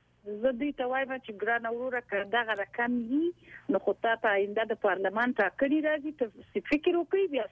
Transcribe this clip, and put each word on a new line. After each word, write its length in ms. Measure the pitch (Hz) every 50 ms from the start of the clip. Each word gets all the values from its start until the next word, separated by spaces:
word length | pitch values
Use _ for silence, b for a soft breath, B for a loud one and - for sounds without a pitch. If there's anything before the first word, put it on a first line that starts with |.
| _ _ _ _ _ 208 208 208
زه 100 | 226 262
دوی 200 | 254 226 285 294
ته 140 | 277 - 254
وایم 300 | 247 254 262 269 254 262
چې 160 | 254 - - 208 190
ګرانه 300 | 208 220 233 233 226 226
وروره، 280 | 233 233 247 262 254 240
که 240 | 233 - 208 196 202
دغه 300 | 202 220 240 233 220 214 202
رقم 340 | 196 - - - 240 240 247 240 233 226
وي، 240 | 262 294 330 349 349 B B B B B B -
نو 80 | - 190
خو 140 | - 208
تا 220 | 196 - - 233 226
ته 140 | 226 - 226
آینده 360 | 202 196 202 202 208 220 226
د 80 | 220
پارلمان 640 | 226 - - 202 180 185 190 190 190 220 240 247 240 -
ټاکنې 400 | 202 180 - - 277 277 294 311 302 302
راځي، 240 | 302 302 269 311 294 -
ته 60 | 254 214 - - - - - 208
فکر 360 | - - 294 294 - 359 349
وکړئ، 340 | 349 339 - - 392 392 349
بیا 140 | 285 254 220 196